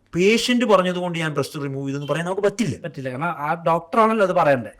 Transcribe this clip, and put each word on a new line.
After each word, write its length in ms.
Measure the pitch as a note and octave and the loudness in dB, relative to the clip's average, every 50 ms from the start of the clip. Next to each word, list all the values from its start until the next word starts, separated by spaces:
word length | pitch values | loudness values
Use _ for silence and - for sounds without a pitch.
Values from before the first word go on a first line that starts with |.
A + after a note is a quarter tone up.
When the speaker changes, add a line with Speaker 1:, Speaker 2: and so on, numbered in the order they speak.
| _ _ - | _ _ -2
Speaker 1:
പേഷ്യന്റ് 500 | E3+ F3+ G3+ A3+ A3+ - - B3 A#3+ B3 | 2 2 4 4 2 2 0 0 2 4
പറഞ്ഞതുകൊണ്ട് 540 | G#3 G#3 F#3 F3+ F3+ F3+ F3+ F3+ F3+ E3+ E3 | 4 4 4 4 2 -2 -2 -4 -4 -4 -4
ഞാൻ 140 | E3 D#3 D3 | -4 -4 -2
ബ്രസ്റ്റ് 300 | C#3 C3+ - - D#3 C#3+ | -4 -4 -4 -6 -8 -8
റിമൂവ് 240 | C#3+ C3+ C3+ C#3 C#3 | -6 -6 -6 -6 -6
ചെയ്തു 100 | C3+ C#3+ | -6 -6
എന്ന് 160 | D3 C#3 C#3+ | -4 -4 -4
പറയാൻ 120 | D#3+ E3+ | -2 -2
നമുക്ക് 160 | F3+ F#3+ F#3+ | -4 -4 0
പറ്റില്ല. 380 | G3+ G3+ G3 - A3 E3+ A#2+ - | 0 0 0 0 -4 -4 -4 -6
Speaker 2:
പറ്റില്ല, 300 | - E3 C3+ C#3+ C3 C3 | -8 -12 -10 -8 -8 -8
കാരണം 160 | B2+ B2+ D#3 | -6 -4 -4
ആ 380 | F3 E3 C#3+ D3 D3+ E3 F3 E3+ E3 | -4 -4 -4 -2 -4 -4 -2 0 0
ഡോക്ടറാണല്ലോ 580 | E3 E3+ E3+ - - A3+ A3 A3 A3 A3+ G3+ | 0 0 -2 -2 2 2 4 4 4 2 2
അത് 80 | F3+ F3+ | 2 4
പറയണ്ടേ. 360 | F3 D#3+ D3 C#3 B2 A2+ G#2+ - | 4 4 4 4 2 0 -6 -10